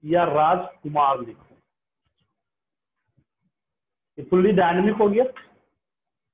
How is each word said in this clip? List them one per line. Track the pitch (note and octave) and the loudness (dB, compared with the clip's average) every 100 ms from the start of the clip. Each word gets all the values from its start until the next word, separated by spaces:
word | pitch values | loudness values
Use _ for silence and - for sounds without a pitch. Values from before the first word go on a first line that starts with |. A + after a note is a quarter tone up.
या | D3+ E3+ | -2 -2
राजकुमार | E3 D3 D#3 F3+ - - D3 D3 C#3 C3+ | 0 0 0 0 -4 -14 -8 -2 0 -2
लिखूं, | A#2 - _ _ _ _ _ _ _ _ _ _ _ _ _ _ _ _ _ _ _ _ _ _ _ _ _ _ _ - | -8 -18 _ _ _ _ _ _ _ _ _ _ _ _ _ _ _ _ _ _ _ _ _ _ _ _ _ _ _ -20
ये | |
fully | C3 F#3 G3 | -2 2 2
dynamic | F#3 E3+ F3 G#3 G#3+ | 2 2 2 0 2
हो | G#3 | 2
गया। | G#3 B3+ - - _ _ _ _ _ _ _ _ | 2 -2 -4 -20 _ _ _ _ _ _ _ _